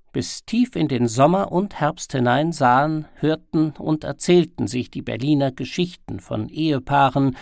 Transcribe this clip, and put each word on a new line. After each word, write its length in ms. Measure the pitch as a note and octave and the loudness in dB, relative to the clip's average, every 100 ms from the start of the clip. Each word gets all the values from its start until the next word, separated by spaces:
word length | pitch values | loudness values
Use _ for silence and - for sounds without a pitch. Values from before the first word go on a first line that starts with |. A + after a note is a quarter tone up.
| _ | _
Bis 340 | - - - - | -8 -6 -10 -4
tief 300 | A3+ A#3+ E3+ | -2 0 0
in 120 | D3+ | -2
den 200 | B2+ A#2+ | 0 0
Sommer 440 | A2 C#3+ F#3 G3 | 4 4 4 0
und 280 | F3 G3+ - | -2 -4 -2
Herbst 320 | D3+ - - | -4 -4 -6
hinein 400 | C3+ A#2+ B2+ E3 | 0 2 2 0
sahen, 540 | E3+ B2 B2 D3+ D#3 D3+ - | 2 4 4 2 -2 -8 -4
hörten 560 | D3 D#3+ _ E3 D#3 - | -2 -2 _ 0 0 -2
und 260 | - D#3 | -4 -4
erzählten 640 | - - - F3 E3+ - G2+ | -4 -6 4 4 4 -4 -4
sich 240 | B2 A#2+ | -4 -6
die 100 | - | -10
Berliner 500 | - A2+ C#3 D3 C3+ | -8 -4 2 2 2
Geschichten 680 | C3 B2+ - F3+ - - G2 | -2 -8 -4 -4 -6 -12 -12
von 300 | - A2 G#2+ | -8 -6 -6
Ehepaaren, 840 | - D#3+ C3+ C3 C#3+ C#3 C#3+ C3+ B2+ | -4 -2 -2 0 2 4 2 0 -2